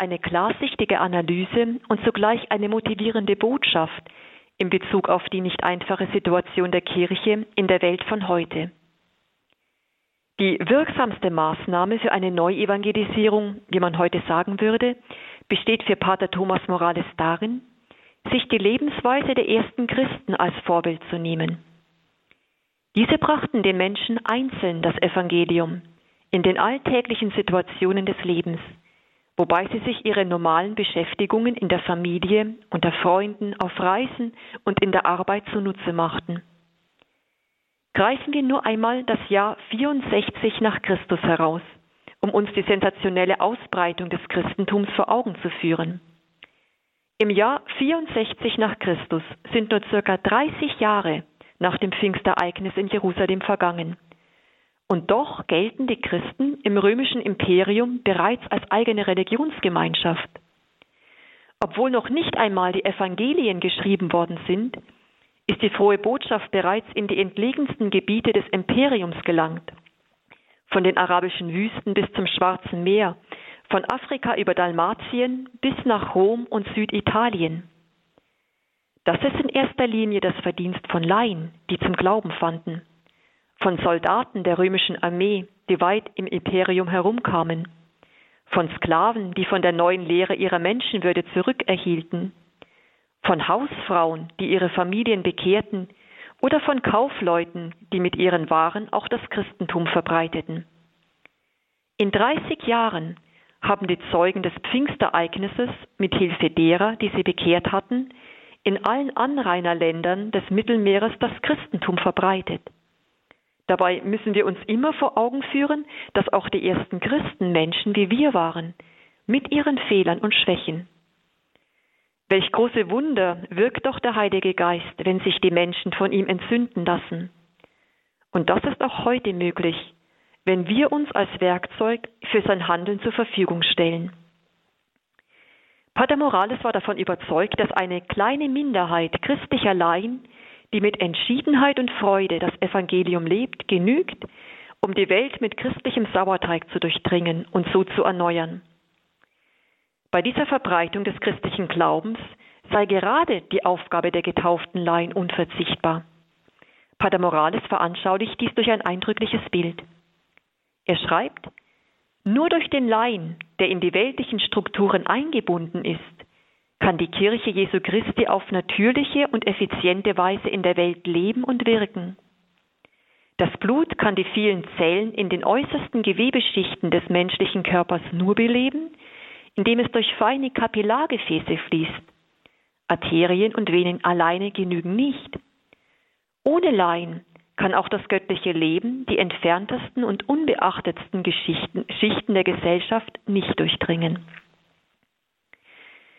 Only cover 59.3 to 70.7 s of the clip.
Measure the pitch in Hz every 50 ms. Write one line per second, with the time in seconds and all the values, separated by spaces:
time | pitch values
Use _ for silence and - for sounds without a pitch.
59.3 | 226 247 311 311 - - - 185 170 165 165 165 165 - - 170 170 - - -
60.3 | - - _ _ _ _ _ _ _ _ - _ _ _ _ _ _ - - -
61.3 | - _ _ _ _ - 214 160 - 208 254 262 247 226 - - 262 330 339 -
62.3 | - - 226 208 196 185 180 180 185 190 - 196 185 - 190 185 180 180 226 269
63.3 | 302 339 254 214 185 175 185 180 - - - 196 196 175 185 160 - 170 170 175
64.3 | 170 160 - - 180 202 233 254 - - - _ _ _ _ _ _ _ _ _
65.3 | _ _ - - 196 - 220 202 - - 202 208 202 196 202 220 254 277 - -
66.3 | 220 202 - - - 190 175 180 196 226 - - - 220 208 202 196 - 196 180
67.3 | - 202 214 254 269 302 285 262 - - 220 196 196 190 - - 208 226 - 233
68.3 | 220 202 - - - 185 185 - - 247 269 285 262 208 175 170 165 - - -
69.3 | 170 165 160 160 165 165 - - - - _ _ _ _ _ _ _ _ _ _
70.3 | - _ _ _ _ _ _ -